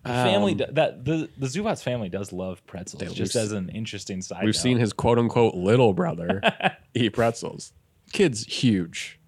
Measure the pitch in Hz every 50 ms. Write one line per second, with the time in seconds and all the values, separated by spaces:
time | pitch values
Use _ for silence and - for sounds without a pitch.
0 | - 123 123 123 127 120 196 202 202 196 - 101 127 - 139 151 151 - - -
1 | 123 139 160 160 151 - - - 135 131 127 190 208 220 - - - 131 123 120
2 | 107 92 87 98 101 92 92 90 92 92 90 - _ - - 82 92 - - -
3 | 98 85 87 - 113 95 - 120 110 101 107 101 92 82 78 107 113 110 - 98
4 | - - 98 92 92 - 95 85 98 107 104 - - 127 127 117 120 104 - -
5 | - 117 117 120 120 113 - 123 117 113 - 92 87 95 113 127 127 110 95 90
6 | 90 - 85 85 85 87 98 95 - 226 - - - 180 - - _ _ _ 117
7 | 120 107 - - 117 117 113 - - - - - - - _ _ _ _ _ _
8 | _ _ - - 202 160 113 104 - - - - - 123 107 92 85 82 - -
9 | - - - _ _